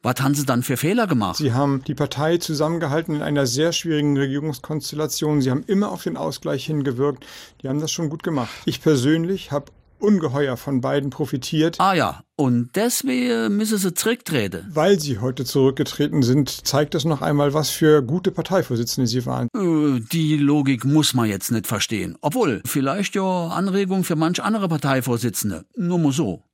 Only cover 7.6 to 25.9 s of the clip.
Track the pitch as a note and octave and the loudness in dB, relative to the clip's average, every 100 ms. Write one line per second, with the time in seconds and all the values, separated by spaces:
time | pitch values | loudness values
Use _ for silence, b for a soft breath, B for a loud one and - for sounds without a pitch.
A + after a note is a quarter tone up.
7.6 | C3+ C#3 D#3 - D#3+ D#3+ - D3+ A2+ - | -6 -4 -4 -4 -4 -4 -4 -2 -4 -4
8.6 | - C3 D#3+ C#3+ C3 D#3+ E3+ F#3+ - C#3+ | -6 0 2 4 4 2 0 -4 -4 -6
9.6 | - - _ _ G#3 G3+ D#3 C3 C#3+ B2 | -6 -20 _ _ 2 4 2 0 0 -2
10.6 | - C3+ C3 C#3+ C#3 - C#3+ C#3+ - D#3+ | -2 -2 0 0 -2 -4 -4 -4 -2 0
11.6 | D#3+ E3+ F#3 F3+ G#2+ - - - C#3 A#2+ | 0 2 2 2 0 -2 -14 0 2 2
12.6 | A#2+ - A#3 - C4 B3+ B3 A#3 A3+ G3+ | 0 0 0 0 -2 0 0 0 0 0
13.6 | G#3+ G#3+ F#3 E3+ A3 A#3+ - D3 G2 F2 | 0 0 0 0 -2 -2 -2 -2 -2 -4
14.6 | F#2+ D#3 E3+ G3+ D3 A2 B2 C3 B2+ C#3+ | -6 0 4 4 2 -2 -2 -4 -2 4
15.6 | C3+ C3+ D3 - D3 D#3+ A#2+ B2+ C3 - | 4 4 -4 0 0 2 4 4 2 -4
16.6 | - D#3+ D3+ E3 D3 C#3+ D#3 D3 C#3+ D3 | 0 0 2 0 0 0 0 2 2 2
17.6 | D3 - D#3+ D3+ B2 E3 F#3 F3 - F#3+ | -2 2 6 6 6 0 0 -2 0 0
18.6 | - A#2+ A#2+ - B2 B2 B2 B2+ B2 - | 0 -2 -2 0 0 0 -2 -4 -4 -2
19.6 | F#3 D#3+ D3+ B2+ A2 E3+ D#3 D3+ C#3+ D3 | 0 2 2 0 -2 -2 2 2 4 4
20.6 | C3+ C3 C3+ D3+ D3 B2+ A2+ G2 - A2+ | 2 2 2 4 4 2 0 0 -2 -2
21.6 | G2 G#2 - G#2+ F#2 - D3 A#3+ G3+ G#2+ | 0 -4 -2 -2 -4 -4 -2 0 0 0
22.6 | - D3+ C3+ F3 F#3+ G3+ F#3+ F#3 E3 F3 | -4 -2 -2 -2 -4 -2 -2 -2 -2 -2
23.6 | G3 F#3+ G3 F#3+ F3+ D#3 D#3+ F3+ - A3 | 0 0 0 0 0 0 0 0 -2 -2
24.6 | F#3+ D#3+ C#3+ C3+ B2 A#2+ A#2 F#2 G#2+ E2+ | 0 0 0 0 0 0 -2 -2 -4 -6
25.6 | - - F3 | -10 -6 0